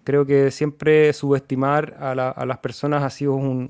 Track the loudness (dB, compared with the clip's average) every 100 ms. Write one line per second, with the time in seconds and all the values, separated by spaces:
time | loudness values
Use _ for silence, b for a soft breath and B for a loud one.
0 | -2 0 4 4 2 0 -4 -2 2 4
1 | 4 2 0 0 0 -2 0 0 -2 -6
2 | -6 -4 -4 -4 -6 -6 -8 -6 -2 -2
3 | -2 -2 -2 -2 -2 -4 -6